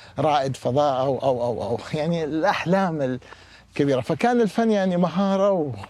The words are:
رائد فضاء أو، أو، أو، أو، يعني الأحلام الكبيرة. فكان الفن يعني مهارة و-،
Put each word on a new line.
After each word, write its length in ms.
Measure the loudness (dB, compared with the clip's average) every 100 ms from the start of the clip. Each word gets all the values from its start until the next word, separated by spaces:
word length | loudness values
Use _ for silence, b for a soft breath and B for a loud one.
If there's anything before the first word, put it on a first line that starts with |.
| B B
رائد 380 | 2 2 0 -4
فضاء 440 | -2 2 2 2
أو، 180 | 0 0
أو، 240 | 0 0
أو، 200 | -2 -2
أو، 160 | -4 -4 -4
يعني 300 | -4 -2 -2
الأحلام 920 | -2 0 0 0 0 0 0 -2 -4 -4 B B B B B
الكبيرة. 300 | -2 0 2
فكان 400 | 0 0 2 2
الفن 300 | 2 2 2
يعني 260 | 2 2 2
مهارة 540 | 0 0 0 2 2
و-، 220 | 0 -2 -6 -12